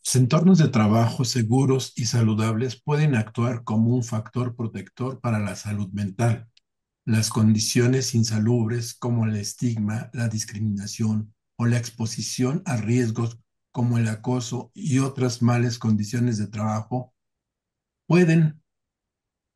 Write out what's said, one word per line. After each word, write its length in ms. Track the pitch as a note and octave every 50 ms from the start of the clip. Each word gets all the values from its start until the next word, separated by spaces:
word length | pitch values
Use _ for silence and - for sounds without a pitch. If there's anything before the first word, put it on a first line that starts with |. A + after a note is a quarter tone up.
| _
Los 100 | - -
entornos 420 | B2+ B2+ A#2 D#3 E3 E3 F#3 F#3+
de 120 | D#3+ D3+ A#2+
trabajo 560 | - A2+ G#2+ G#2 A2 A2+ A#2 A#2 - - C3
seguros 680 | A#2 - B2+ A#2 G#2+ A#2+ C3+ C#3 C3+ C3 C3 - - _
y 80 | - B2
saludables 760 | - - A#2+ A2+ A2 A2 G#2 A2 A2 A2 A2 B2+ B2 A#2 -
pueden 320 | _ D3 D3 D3 D#3 D3+ C3
actuar 520 | A2 G#2+ - - - A#2 A#2+ B2 A#2 -
como 280 | - A2 A2 A2+ A#2 B2
un 100 | B2+ A#2
factor 500 | - A2+ A2 - - _ A#2+ B2 B2 A#2
protector 640 | - A#2 A2 - G2+ F2+ - _ - B2 C3 C3 -
para 200 | - B2 A2 G#2+
la 180 | G2+ G2 F#2+
salud 320 | - - G#2 G#2 G2+ G#2 F#2
mental. 580 | G2 G2+ G#2 F#2+ F#2+ - A#2 A#2+ A2+ - - _ _ _ _ _ _ _ _ _ _ _ _
Las 260 | - A2+ A2 G#2+ -
condiciones 840 | - A#2+ A2 A2 G#2+ G#2+ - - - B2 A#2+ B2 C3 C3 B2+ - -
insalubres 760 | A#2 A2+ A2 A2 G#2+ G#2+ A#2 A#2+ A#2+ A2 A2 A#2+ A#2+ A#2 - -
como 320 | _ - B2 A#2+ A#2 A2+
el 100 | A2 G#2+
estigma, 720 | G#2 G2+ - - - B2+ B2 A2+ A2 G#2 G#2 A2 A#2 - - -
la 160 | A#2+ A#2 A2
discriminación 1040 | - G#2+ - - - G2+ A2 G#2+ G2+ G2+ G2+ G#2 - - A2+ A2 G#2+ G#2+ G#2+ G#2+ _ _ _ _ _
o 80 | - A#2
la 120 | A#2+ A#2+
exposición 840 | A#2+ A#2 - - - A2+ A2 - - - - - - B2+ B2+ D3 F#3 F#3+
a 120 | - C3
riesgos 600 | A2 G2+ G#2 A#2+ B2 B2 A2+ A2 A#2+ A#2 A#2 - - _ _ _ _ _ _ _
como 240 | - A#2+ A#2+ A#2+
el 100 | A#2 A2+
acoso 640 | A2 A2 G#2 - B2+ B2 B2 A#2 - B2 A#2+ - _ _
y 260 | - - E3 B2 C3
otras 420 | C3+ C3+ C3+ - B2+ B2+ A#2 -
malas 360 | A#2+ A#2+ A#2+ A#2+ A#2+ B2 A#2
condiciones 600 | - - A2+ A2 G2+ G#2 - - A#2+ A#2+ B2 A2+
de 100 | G#2 G#2
trabajo 680 | - - G#2 G#2+ A2 G#2+ G#2+ G#2+ - B2 B2+ B2+ _ _ _ _ _ _ _ _ _ _ _ _ _ _ _ _ _ _ _ _
pueden 560 | - D#3+ F3+ F3+ D#3+ D#3+ E3 D#3+ D3+ - _ _ _ _ _ _ _ _ _ _ _ _ _ _ _ _ _ _ _ _